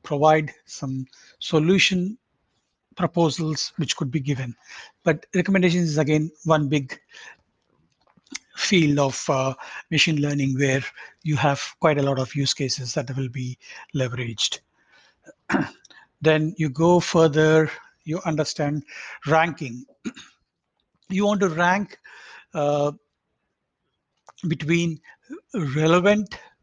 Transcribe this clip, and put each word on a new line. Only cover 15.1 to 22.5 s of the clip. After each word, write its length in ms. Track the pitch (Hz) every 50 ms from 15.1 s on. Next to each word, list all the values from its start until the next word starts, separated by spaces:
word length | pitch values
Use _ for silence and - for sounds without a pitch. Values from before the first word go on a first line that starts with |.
| _ _ _ - - _ _ -
<clears throat> 720 | - - - - - _ _ _ - - _ _ _ -
Then 320 | 151 156 156 156 156 160 196
you 120 | - 156 147
go 300 | 123 147 165 175 180 175
further, 720 | - - - 165 165 156 139 156 156 156 156 160 160 151 - - - - _ _ -
you 160 | 156 156 185 -
understand 580 | 175 156 151 147 - - - 147 143 151 147 - - - - - - - - -
ranking. 580 | 139 160 160 165 175 139 - 147 120 117 123 135 _ _ _ -
<clears throat> 80 | 240 - - - - _ _ _ _ _ _ _ _ _ _ _ _ _ _ _ -
You 140 | 190 190 208
want 140 | 202 208 185
to 100 | 202 180
rank, 480 | 156 165 175 175 185 208 196 - - - - - - - - - - - - _